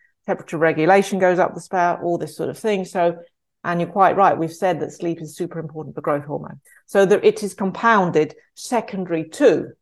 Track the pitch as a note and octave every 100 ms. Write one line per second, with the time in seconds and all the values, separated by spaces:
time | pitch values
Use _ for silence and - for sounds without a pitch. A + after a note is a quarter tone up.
0 | _ _ - - - D#3+ D#3+ D#3 D#3+ G3+
1 | G3 F#3+ F#3 F3 F3 E3+ - F#3 F3 -
2 | F3 E3+ D3+ - D3 D3 A3 G3 F3 F#3
3 | E3+ E3+ - _ _ _ E3 F3 E3+ G3
4 | F#3 F#3+ F#3 - D#3+ - F#3+ D#3 - -
5 | E3+ E3 D#3 - E3+ E3 D#3 D#3 C#3+ -
6 | D#3+ D3 C#3+ C#3+ D#3 C#3 _ _ - G3+
7 | G3 G3 A3 - G3+ - F#3+ - A#3 G#3+
8 | F3 D3+ D3+ - _ - - A#3+ A3+ F#3+
9 | F3 E3 D#3 - C4 C#3+ A#2 -